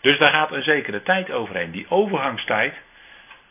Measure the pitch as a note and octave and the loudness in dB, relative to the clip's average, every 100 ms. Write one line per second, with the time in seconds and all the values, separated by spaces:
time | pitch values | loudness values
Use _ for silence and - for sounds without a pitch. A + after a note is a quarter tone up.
0 | - D3 D3+ D3+ D#3 C#3+ C3+ D3+ A2+ G#2 | 4 4 4 4 0 -2 0 0 0 -8
1 | - F#3+ F#3 B2 G#2+ F#2 E2+ E2+ - F3 | -2 -2 -2 -6 -4 -4 -6 -6 -2 0
2 | G#3 F3 C3+ A#2 - A2 B2 - - _ | 0 0 -4 -4 -2 0 0 -4 -20 _
3 | - - - - _ | -20 -20 -20 -20 _